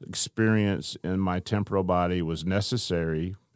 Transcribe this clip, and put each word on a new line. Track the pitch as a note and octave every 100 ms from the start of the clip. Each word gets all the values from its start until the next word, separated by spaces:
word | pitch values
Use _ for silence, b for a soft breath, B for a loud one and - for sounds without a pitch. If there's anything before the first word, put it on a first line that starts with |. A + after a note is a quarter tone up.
| -
experience | F#2 - - A2 A2 G2+ G2 - -
in | F2 F#2
my | F#2+ F2+
temporal | - G#2 G2 G2
body | F#2 F2+ F2 F2+
was | D#2+ D#2+ E2
necessary | G2 G#2 A#2+ - F2 D#2+ D#2+ F2 G2 _